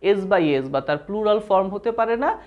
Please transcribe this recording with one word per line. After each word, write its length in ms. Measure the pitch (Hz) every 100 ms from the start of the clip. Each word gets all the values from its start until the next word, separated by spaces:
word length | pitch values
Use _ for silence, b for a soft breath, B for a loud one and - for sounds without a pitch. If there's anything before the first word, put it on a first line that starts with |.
এস 240 | 185 202 190
বা 120 | 190
ইএস 320 | 156 135 135
বা 120 | 139
তার 160 | 139 147
প্লুরাল 420 | 170 208 214 214
ফর্ম 300 | 208 190 190
হতে 220 | 202 233
পারে 260 | 233 226 233
না, 200 | 277 440